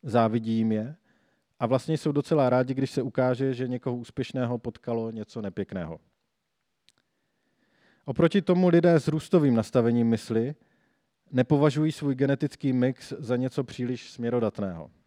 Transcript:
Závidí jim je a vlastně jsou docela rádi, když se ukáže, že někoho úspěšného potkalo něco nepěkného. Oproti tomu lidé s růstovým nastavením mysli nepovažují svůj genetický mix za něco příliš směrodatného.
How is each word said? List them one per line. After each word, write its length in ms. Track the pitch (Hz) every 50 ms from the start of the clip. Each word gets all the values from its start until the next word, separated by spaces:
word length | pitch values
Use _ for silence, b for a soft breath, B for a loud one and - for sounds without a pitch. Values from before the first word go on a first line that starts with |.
| -
Závidí 540 | - 104 120 113 110 110 117 110 113 113
jim 160 | 113 110 113 110
je 240 | 107 107 127 156 _ _ _ _ _ _ _ _ _ _ _ _ _
a 80 | 123
vlastně 320 | 113 127 127 - - 160 151
jsou 140 | - 156 143
docela 380 | 143 143 - 165 151 135 123
rádi, 240 | 120 127 127 127 135
když 160 | 131 135 131
se 120 | - - 120
ukáže, 520 | 135 - - 127 127 127 120 135 135 131
že 140 | 120 131 123
někoho 280 | 127 120 - 135 123
úspěšného 640 | 120 120 - - - 131 - - 135 127 117 123 117
potkalo 520 | _ 123 113 - _ - 120 113 113 113
něco 320 | 113 113 104 _ - 117 107
nepěkného. 580 | 101 92 - 98 _ - 95 85 80 80 78 _ _ _ _ _ _ _ _ _ _ _ _ _ _ _ _ _ _ _ _ _ _ _ _ _ _ _ _ _ _ _ _ _ _ _ _ _ _ _ _ _
Oproti 380 | - 131 - 160 165 - 202 175
tomu 260 | - 180 180 180 180
lidé 320 | 170 170 170 175 170 160
s 80 | - -
růstovým 460 | 151 156 - - - 180 151 139 120
nastavením 540 | 113 110 - - 131 113 117 117 120 117 117
mysli 460 | 113 104 - - 117 113 113 131 151 _ _ _ _ _ _ _ _ _ _ _ _ _ _ _
nepovažují 640 | - 123 123 - 156 143 143 151 131 147 156 156 151
svůj 220 | - 151 143 135
genetický 580 | 127 139 135 139 131 - 139 - - - 139 127
mix 400 | 127 123 131 135 _ - - 139 -
za 180 | 151 110 123
něco 280 | 123 127 131 - - 135
příliš 460 | - - - 123 120 127 117 - -
směrodatného. 800 | - - 117 117 117 123 113 107 - - 104 95 87 82 78 - _ _ _